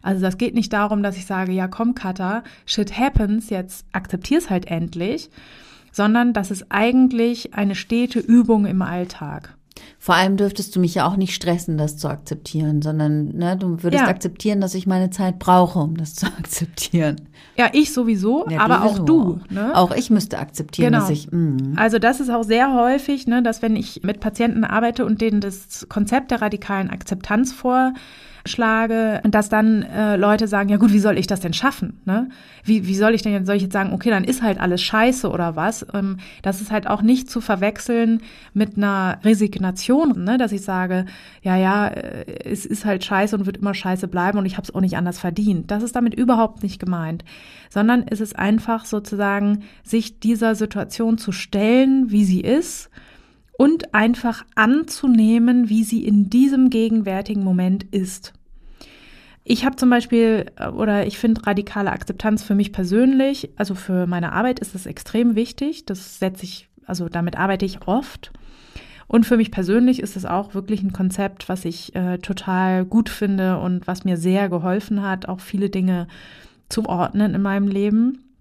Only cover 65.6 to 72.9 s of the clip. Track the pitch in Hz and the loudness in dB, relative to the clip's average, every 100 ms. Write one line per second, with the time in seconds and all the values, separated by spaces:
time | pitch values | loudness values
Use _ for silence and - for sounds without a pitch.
65.6 | 285 311 - 185 - - 190 185 180 - | -6 -6 -10 -10 -10 -6 -6 -6 -14 -16
66.6 | _ _ - 180 170 175 170 - 190 190 | _ _ -10 -8 -6 -4 -4 -2 -2 -2
67.6 | 196 - - 220 277 - - - - - | -4 -6 -4 -2 -4 -16 -20 -20 -20 -20
68.6 | - - - - - 233 220 240 220 - | -20 -20 -20 -20 0 2 4 2 2 -2
69.6 | 180 220 247 254 202 190 185 175 202 196 | 0 2 4 2 -4 -8 -4 -4 -4 -10
70.6 | 196 208 196 185 185 185 196 190 - 185 | -4 -4 -4 -2 -2 -2 -6 -6 -8 -6
71.6 | 170 165 - - 180 180 - 185 - 185 | -6 -10 -10 -6 -4 -4 -6 -8 -2 0
72.6 | 185 185 185 | 2 0 2